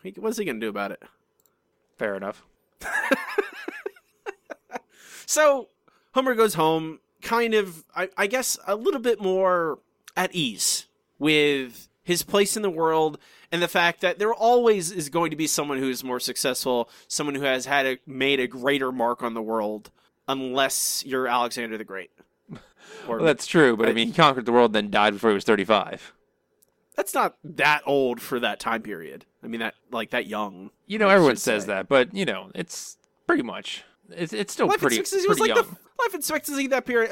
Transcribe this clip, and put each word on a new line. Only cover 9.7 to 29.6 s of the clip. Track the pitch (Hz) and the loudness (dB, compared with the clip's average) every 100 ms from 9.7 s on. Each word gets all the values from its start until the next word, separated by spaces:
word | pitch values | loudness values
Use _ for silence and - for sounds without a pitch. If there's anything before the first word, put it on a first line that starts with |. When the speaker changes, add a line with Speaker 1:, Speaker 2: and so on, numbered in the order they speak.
| 123 _ _ - 175 | -6 _ _ -10 -4
Speaker 1:
at | 185 | -2
ease | 180 127 95 - - - _ _ - | -2 -4 -2 -2 -4 -8 _ _ -2
with | 151 151 147 139 127 - - _ | 2 4 4 2 -4 -14 -20 _
his | - 175 | -4 -4
place | - 202 196 220 | 0 2 2 0
in | |
the | 202 | -2
world | 160 160 160 156 151 _ - - | 0 0 2 0 -2 _ -20 -8
and | 170 | -4
the | 170 | 0
fact | 180 170 165 | 2 2 2
that | 180 175 | -2 0
there | 214 | -2
always | 226 226 247 233 202 165 | 2 4 6 6 4 0
is | 190 143 | -6 -4
going | 170 165 | -2 -2
to | 151 | -2
be | 151 | -2
someone | - 147 135 | -2 -2 -2
who | 135 | -2
is | 123 | -4
more | 127 123 | -6 -6
successful, | 127 117 135 127 131 123 - - - | -6 -4 -4 -2 -2 -2 -2 -8 -10
someone | - 147 139 | -6 -4 -2
who | |
has | 139 127 | 0 -2
had | 123 143 131 | 0 0 0
a, | 127 - | -2 -8
made | 131 139 135 | -2 0 0
a | 127 | -2
greater | 127 131 139 127 | -2 -2 0 -2
mark | 127 120 120 | 0 -2 -2
on | 120 | -6
the | 113 | -6
world, | 107 113 104 107 - _ _ _ - | -4 -2 -2 -6 -14 _ _ _ -8
unless | 135 131 131 135 - - - 135 | -6 -2 0 0 0 -4 -4 -4
you're | 131 127 | -2 0
Alexander | 123 120 123 117 110 | 0 0 -4 -8 -8
the | |
Great. | 98 95 - _ _ _ - | -10 -14 -16 _ _ _ -20
Speaker 2:
<laughs> | - _ _ - - - | -20 _ _ -20 -14 -6
Speaker 1:
Or | 113 | 0
Speaker 2:
Well, | |
that's | 165 135 - | 2 2 2
true, | 170 135 110 | 6 6 6
but | 113 | 2
I | |
Speaker 1:
I | |
Speaker 2:
mean, | 113 117 | 2 0
he | |
conquered | - 151 127 | 4 4 4
the | 120 | 2
world | 120 117 | 4 6
and | |
then | 107 104 | 2 0
died | 104 104 | 2 2
before | 101 113 | 4 2
he | |
was | 98 | 2
thirty-five. | - 104 95 104 - - - _ _ _ _ _ _ _ _ - | 4 2 4 2 2 -10 -16 _ _ _ _ _ _ _ _ -8
Speaker 1:
That's | - | -4
not | 262 190 _ | -2 -2 _
that | 147 151 143 147 135 | -10 0 2 2 2
old | 139 127 120 | 2 2 -2
for | - 123 | -6 -4
that | 113 104 | -2 -4
time | 113 113 | -4 -4
period. | 107 85 76 71 _ _ | -4 -10 -12 -16 _ _
I | 117 | -10
mean, | 117 | -8